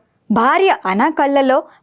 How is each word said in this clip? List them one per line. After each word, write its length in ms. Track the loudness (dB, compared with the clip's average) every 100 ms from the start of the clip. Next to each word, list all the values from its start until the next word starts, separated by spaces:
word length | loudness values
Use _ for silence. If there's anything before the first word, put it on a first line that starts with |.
| _ _ -4
భార్య 460 | 0 0 2 0 0 -2
అనా 220 | -2 -2
కళ్ళల్లో 520 | 0 0 0 0 0 -2 _